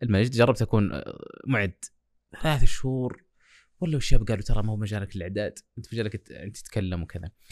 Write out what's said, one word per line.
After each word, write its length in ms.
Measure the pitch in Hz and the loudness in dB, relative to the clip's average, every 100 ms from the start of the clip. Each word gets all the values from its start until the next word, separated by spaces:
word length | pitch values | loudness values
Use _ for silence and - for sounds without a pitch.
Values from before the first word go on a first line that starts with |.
المجد، 280 | 120 98 120 | 0 2 2
جربت 300 | 113 120 120 | 4 2 2
أكون، 320 | 110 110 101 | 0 0 0
آه، 260 | - - - - - - | -4 -12 -16 -20 -14 -4
معد 260 | 123 98 - - - _ _ _ - | -2 -2 -6 -16 -20 _ _ _ -6
ثلاث 220 | 160 147 | -2 6
شهور. 600 | - - 135 131 123 - _ _ _ _ _ _ | 6 6 0 -4 -6 -8 _ _ _ _ _ _
ولا 180 | 175 151 | -4 -2
الشباب 300 | - 123 110 | 6 6 6
قالوا: 160 | 107 | -2
"ترى 200 | 101 107 | 0 0
ما 80 | 104 | 0
هو 60 | 107 | -4
مجالك 380 | 104 104 98 95 | -6 -6 -8 -10
الإعداد، 440 | 87 98 104 - _ - | -8 -6 -6 -8 _ -18
أنت 160 | - | -12
مجالك 220 | 117 107 104 | -8 -6 -8
ت-، 160 | - | -14
أنت 260 | 60 90 - | -16 -16 -16
تتكلم 460 | - - 92 87 | -8 -6 -4 -6
وكذا." 260 | 85 87 87 - _ | -8 -10 -12 -16 _